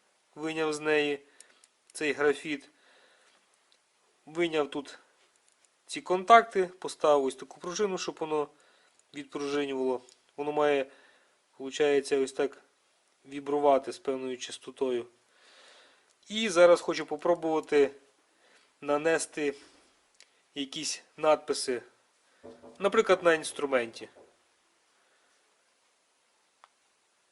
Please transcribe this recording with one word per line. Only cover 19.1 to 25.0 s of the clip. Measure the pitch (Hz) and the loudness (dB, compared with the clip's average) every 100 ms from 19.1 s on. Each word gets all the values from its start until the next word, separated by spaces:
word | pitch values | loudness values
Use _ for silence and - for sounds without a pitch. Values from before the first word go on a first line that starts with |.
| 165 - - 143 - - _ _ _ _ _ _ _ _ 143 | 0 -2 -4 -4 -4 -12 _ _ _ _ _ _ _ _ -10
якісь | 135 160 139 - - - | -10 -8 -8 -10 -14 -2
надписи, | 156 151 - 135 - 120 - _ _ _ _ _ - - - - | 2 2 0 -4 -4 -6 -8 _ _ _ _ _ -20 -20 -20 -6
наприклад, | 196 226 220 185 | 0 2 4 4
на | 175 | 4
інструменті. | 160 151 - 143 131 113 - 107 - - _ _ _ _ _ _ _ | 2 0 -8 -2 -2 -2 -8 -18 -20 -20 _ _ _ _ _ _ _